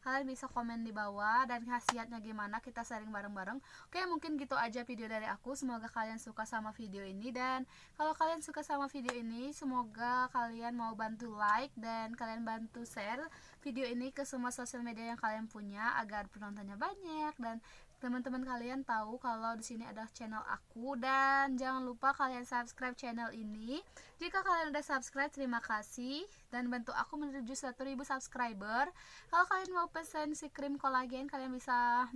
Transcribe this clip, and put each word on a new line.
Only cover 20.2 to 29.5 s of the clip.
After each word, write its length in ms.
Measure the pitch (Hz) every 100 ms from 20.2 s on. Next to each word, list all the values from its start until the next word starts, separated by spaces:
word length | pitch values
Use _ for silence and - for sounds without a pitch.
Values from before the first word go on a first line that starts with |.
| 226 220 -
aku. 480 | 202 - 226 247 269
Dan 640 | 262 269 277 277 277 254
jangan 240 | 262 262
lupa 320 | 254 240 269 277
kalian 320 | 269 247 247
subscribe 480 | 247 240 - 254 247
channel 320 | 254 233 233 220
ini. 480 | 214 214 226 294 - - - -
Jika 240 | 349 381
kalian 320 | 381 339 320
udah 80 | 294
subscribe, 480 | 294 277 247 269 330
terima 320 | - 262 233
kasih 640 | - 214 208 - 247 285 403 - -
dan 240 | 240 247
bantu 240 | 247 226 -
aku 240 | - 294
menuju 320 | 294 269 233
satu 320 | 262 269 240
ribu 160 | 262 262
subscriber. 880 | 277 269 - 247 240 202 202 233 294 - - - -
Kalau 160 | 349 359